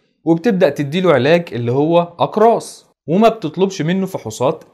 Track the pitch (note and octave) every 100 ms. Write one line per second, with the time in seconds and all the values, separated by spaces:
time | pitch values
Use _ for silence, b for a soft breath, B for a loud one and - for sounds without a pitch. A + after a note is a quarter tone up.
0 | _ _ D3+ E3 A#3 F#3 F3 C#3 C#3+ F3
1 | F3+ C3+ C3+ F3 E3+ B2 A#2+ C3 D#3 E3+
2 | E3+ - D3+ G#3 A3+ G3 - - _ _
3 | - F#3 A3+ A3 D3+ E3+ G3 - D#3 F#3+
4 | F#3+ C3+ A2 - B2+ D#3+ -